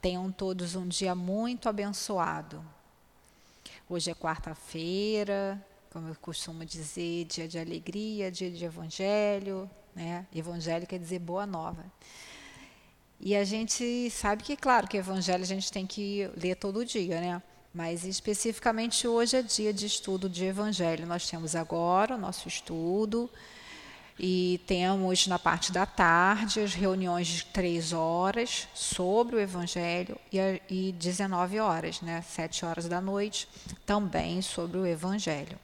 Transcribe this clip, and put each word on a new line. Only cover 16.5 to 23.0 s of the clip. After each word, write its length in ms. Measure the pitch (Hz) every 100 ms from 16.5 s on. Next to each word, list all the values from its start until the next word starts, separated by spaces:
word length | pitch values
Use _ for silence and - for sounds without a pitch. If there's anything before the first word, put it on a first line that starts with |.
todo 300 | 185 202 196
dia, 360 | 240 226 180 170
né? 220 | 180 175 - - -
Mas 280 | 170 165 170
especificamente 1040 | 180 190 - 202 233 220 247 226 226 - 247
hoje 300 | 233 233 262
é 60 |
dia 320 | 233 - 214
de 100 | 202 202
estudo 420 | - - 190 190
de 140 | 175 190
evangelho. 600 | 190 214 185 170 160 170
Nós 220 | 175 -
temos 260 | 170 160
agora 600 | 165 160 170 170 185 220
o 40 | 247
nosso 300 | 180 185 -
estudo 840 | - - 165 165 190